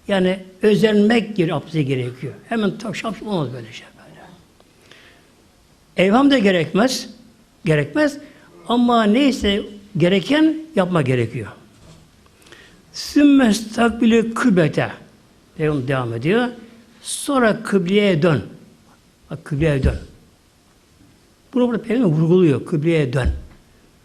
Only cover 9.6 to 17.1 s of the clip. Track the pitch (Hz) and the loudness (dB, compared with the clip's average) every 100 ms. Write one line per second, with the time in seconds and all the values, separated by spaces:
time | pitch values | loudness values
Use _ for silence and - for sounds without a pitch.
9.6 | - - - 156 175 196 - 294 311 311 | -6 -14 -10 -2 2 2 0 2 2 0
10.6 | - - 180 175 131 127 113 120 101 - | -6 -4 0 0 0 0 -2 -6 -12 -16
11.6 | - _ - - _ _ _ _ - - | -20 _ -20 -20 _ _ _ _ -20 -20
12.6 | - - _ - - 294 294 277 240 202 | -20 -20 _ -16 -4 4 6 6 4 2
13.6 | - - 233 226 226 226 226 226 254 180 | -2 -2 -2 2 2 4 2 0 2 4
14.6 | 151 - 113 - - _ _ _ _ - | 2 0 -4 -6 -20 _ _ _ _ -6
15.6 | 156 147 127 135 120 113 143 226 247 240 | -4 -2 -2 -4 -4 -4 -2 0 -2 -6
16.6 | - - _ _ - | -20 -20 _ _ -14